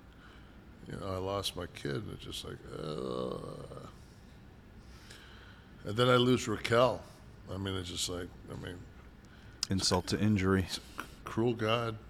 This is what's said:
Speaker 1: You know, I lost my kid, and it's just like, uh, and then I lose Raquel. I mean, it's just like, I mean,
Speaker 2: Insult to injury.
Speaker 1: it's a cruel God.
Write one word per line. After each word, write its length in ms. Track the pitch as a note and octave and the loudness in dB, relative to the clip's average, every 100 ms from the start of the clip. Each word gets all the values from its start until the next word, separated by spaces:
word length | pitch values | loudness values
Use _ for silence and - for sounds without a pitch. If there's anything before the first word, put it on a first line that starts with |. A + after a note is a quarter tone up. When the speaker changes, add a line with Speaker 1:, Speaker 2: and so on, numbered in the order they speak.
| - - - - - - - - - | -20 -20 -20 -20 -20 -20 -20 -16 -12
Speaker 1:
You 120 | - | -8
know, 160 | F#2+ F#2 | -4 -4
I 20 | |
lost 380 | F#2+ G2+ F#2 F2 | -2 -2 -2 -4
my 100 | F2 | -8
kid, 220 | - C#2+ B2 | -6 -4 -4
and 180 | G2 | -4
it's 100 | F#2 - | -8 -8
just 200 | - - | -8 -8
like, 120 | - - - | -10 -10 -8
uh, 1080 | D#2 C2+ B1+ B1 B1+ G1+ G1+ - - - - - - - - - - - - - - - - - - - - - - - - | -6 -4 -2 -2 -2 -4 -6 -10 -10 -12 -14 -16 -18 -20 -20 -20 -20 -20 -20 -18 -18 -18 -18 -18 -18 -18 -18 -20 -20 -12 -2
and 80 | G#2+ | 4
then 120 | B2+ | 8
I 60 | B2 | 8
lose 300 | B2 A#2+ A#2+ | 8 6 2
Raquel. 540 | G2+ - A#2 B2 F2+ - - - - - | -2 4 8 8 4 -6 -18 -18 -16 -8
I 60 | F#2+ | -4
mean, 160 | G2 F#2+ | -2 -2
it's 140 | F2+ | -4
just 200 | F2+ - | -4 -2
like, 180 | F2 F2+ - - | -4 -6 -10 -12
I 120 | E2 F#2+ | -8 -8
mean, 100 | F2+ - - - - - - - - - | -10 -14 -18 -18 -20 -20 -18 -18 -8 -4
Speaker 2:
Insult 380 | F#2+ - F#2 - | 0 4 2 2
to 120 | E2+ | 2
injury. 460 | G#2 G#2 F#2+ F#2+ F2 | 4 6 6 4 4
Speaker 1:
it's 100 | - | -4
a 260 | - - - - - | -8 -12 -12 -12 -6
cruel 280 | A2+ A#2+ | 0 0
God. 420 | A2 A2 A#2 A#2 A2 | 2 2 2 0 -4